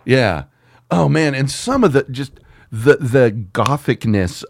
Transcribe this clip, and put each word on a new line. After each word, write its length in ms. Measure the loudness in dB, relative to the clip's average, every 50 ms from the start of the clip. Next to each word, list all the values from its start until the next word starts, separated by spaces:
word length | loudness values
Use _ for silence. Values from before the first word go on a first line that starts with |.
| -4
yeah. 400 | 0 2 2 2 2 0 -2 -6 -12 _ _ _ _ _ _ _ -4
Oh, 200 | -2 0 2 2
man, 260 | 2 2 0 0 0
and 140 | -2 -4 -4
some 320 | -6 -6 -6 -4 0 2 2
of 100 | 2 2
the, 100 | 2 -2 -2
just 300 | -6 -10 -12 -12 -14 -20 _ _ -20 _ _ -14 -10
the, 220 | 0 4 4 4 4
the 340 | 2 0 2 2 2 2 0 -2 -8 -8 -4
gothicness 920 | -2 -2 -2 -2 -2 -2 -4 -4 -2 0 0 0 0 0 -2 -4 -8 -8 -4